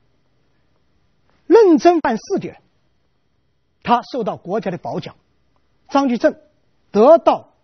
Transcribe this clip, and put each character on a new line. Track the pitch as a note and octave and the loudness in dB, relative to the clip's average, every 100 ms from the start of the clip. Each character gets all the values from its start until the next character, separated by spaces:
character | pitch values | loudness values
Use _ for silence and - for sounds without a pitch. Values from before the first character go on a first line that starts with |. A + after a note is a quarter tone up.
| _ _ _ _ _ _ _ _ _ _ _ _ _ _ - | _ _ _ _ _ _ _ _ _ _ _ _ _ _ 0
认 | F#4+ G4+ D4+ | 4 4 4
真 | E4+ E4+ | 2 0
办 | C#4+ A3 | -2 -6
事 | - G4 | -6 -8
的 | F3 | -8
人， | - _ _ _ _ _ _ _ _ _ _ _ _ | -16 _ _ _ _ _ _ _ _ _ _ _ _
他 | - A#3+ | -4 -4
受 | - C4+ | -4 -10
到 | G#3 D#3 | -10 -10
国 | - G#3 | -10 -8
家 | G#3 | -8
的 | E3+ | -10
褒 | - D#3 | -10 -12
奖， | - - _ _ _ _ _ _ _ | -14 -20 _ _ _ _ _ _ _
张 | C#4 C#4 | -2 -2
居 | A#3 | -2
正 | - - _ _ _ _ _ | -2 -4 _ _ _ _ _
得 | G3+ A#3+ E4 | 2 4 4
到 | - G#3 - _ | 2 -2 -6 _